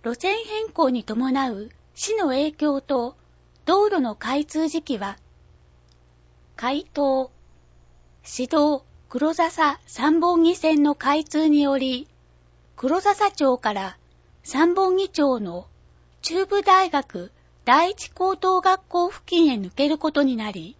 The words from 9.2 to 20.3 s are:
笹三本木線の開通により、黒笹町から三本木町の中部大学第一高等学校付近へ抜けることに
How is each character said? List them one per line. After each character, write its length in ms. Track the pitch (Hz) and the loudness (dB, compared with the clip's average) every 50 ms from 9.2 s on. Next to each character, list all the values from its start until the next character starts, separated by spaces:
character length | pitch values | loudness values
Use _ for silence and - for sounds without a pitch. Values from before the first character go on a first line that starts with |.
| 285 311 330 | -2 -2 0
笹 460 | - 330 330 - - 311 285 277 - _ | 0 -2 -2 0 0 0 0 0 -4 _
三 320 | - - - 240 302 311 339 | -20 -8 -2 0 2 2 4
本 240 | 320 349 359 339 330 | 2 2 2 4 4
木 120 | 330 359 | 4 2
線 280 | - - 320 311 294 285 | 2 0 2 4 4 4
の 100 | 294 285 | 2 2
開 320 | - - 262 285 311 311 | 0 0 0 0 0 -2
通 220 | - - 302 311 | -2 -2 0 2
に 140 | 320 294 294 | 4 4 4
よ 140 | 285 277 277 | 4 2 0
り、 300 | 269 262 262 254 247 302 _ _ _ _ _ _ _ _ _ _ _ _ _ _ | 0 -2 -2 -4 -6 -8 _ _ _ _ _ _ _ _ _ _ _ _ _ _
黒 260 | - - 262 311 370 | -6 -2 0 0 2
笹 300 | - 403 392 - 415 403 | 2 0 0 2 0 -2
町 260 | - - 302 262 254 | 0 2 2 2 2
か 160 | 247 - 220 208 | 0 -2 -4 -4
ら 240 | 202 190 190 - _ _ _ _ _ _ _ _ _ _ | -4 -8 -8 -12 _ _ _ _ _ _ _ _ _ _
三 320 | - - 262 320 349 349 | -6 0 2 2 4 4
本 200 | 370 381 381 370 | 2 2 2 2
木 140 | 381 392 370 | 0 0 -2
町 300 | - - 294 277 254 233 | -2 0 0 0 0 -2
の 260 | 208 180 170 180 - - - _ _ _ _ _ _ _ _ _ | -4 -8 -8 -10 -14 -16 -20 _ _ _ _ _ _ _ _ _
中 240 | - - 320 370 381 | -10 -4 -2 -2 -2
部 160 | 392 403 403 | 0 0 0
大 300 | 392 403 370 381 381 339 | 4 6 6 6 4 2
学 400 | 294 285 262 _ - 180 175 202 _ _ _ _ _ _ _ | 0 -4 -4 _ -12 -14 -14 -14 _ _ _ _ _ _ _
第 240 | - 247 302 339 370 | 4 4 4 4 2
一 200 | 415 - - - | -2 -8 -14 -16
高 260 | - - 359 381 381 | -6 -4 -2 -2 -2
等 260 | 381 - 381 381 370 | 0 0 0 0 2
学 260 | 370 381 381 381 _ | 2 2 0 0 _
校 220 | _ - 349 349 359 | _ -2 -2 -2 -2
付 140 | - - _ | -4 -12 _
近 260 | - 349 339 330 294 | -2 2 4 4 4
へ 40 | 254 | 4
抜 160 | 214 196 180 | 0 -6 -8
け 180 | - - 277 294 | -4 -2 0 0
る 80 | 320 | 0
こ 140 | 311 - 311 | -2 -4 -2
と 100 | 302 294 | 0 2
に 140 | 285 269 | 0 0